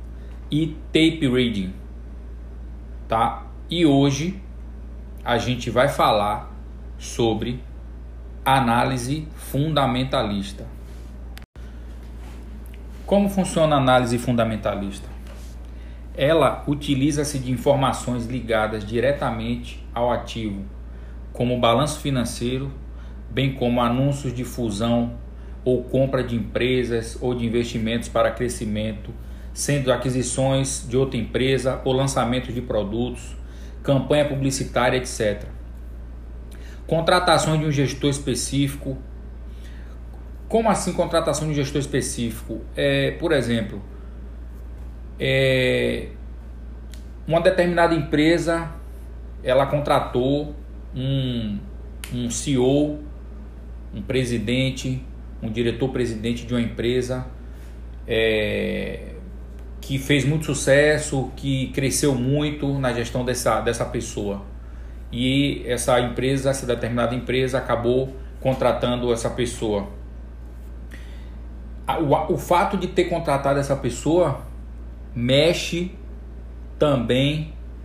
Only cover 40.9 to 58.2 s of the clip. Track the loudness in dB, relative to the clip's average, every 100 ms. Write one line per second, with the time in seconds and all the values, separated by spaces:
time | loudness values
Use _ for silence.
40.9 | 0 2 2 2 0 0 0 0 0 0
41.9 | 0 -2 -2 -4 -4 -8 -8 -6 0 2
42.9 | 2 2 0 2 2 2 0 -2 -6 -10
43.9 | -12 -12 -12 -12 -12 -12 -12 -12 -12 -12
44.9 | -12 -12 -4 0 4 4 4 4 2 2
45.9 | 0 -6 -12 -14 -14 -14 -14 -14 -14 -14
46.9 | -14 -14 -10 0 4 6 6 4 6 6
47.9 | 4 4 4 6 6 4 0 -2 -8 -12
48.9 | -12 -12 -12 -12 -4 2 4 4 2 2
49.9 | 2 2 2 2 2 0 -8 -12 -14 -10
50.9 | -4 -2 0 0 -2 -2 -4 -8 -12 -12
51.9 | -12 -8 -4 -4 -4 0 4 4 4 2
52.9 | -2 -10 -12 -14 -14 -14 -14 -14 -12 -10
53.9 | -8 -2 0 0 0 0 2 0 -2 -4
54.9 | -4 -6 -12 -12 -8 -4 0 0 2 0
55.9 | 0 0 0 -2 -2 -2 0 0 0 0
56.9 | 2 0 -4 -6 -10 -14 -14 -14 -14 -14
57.9 | -12 -2 2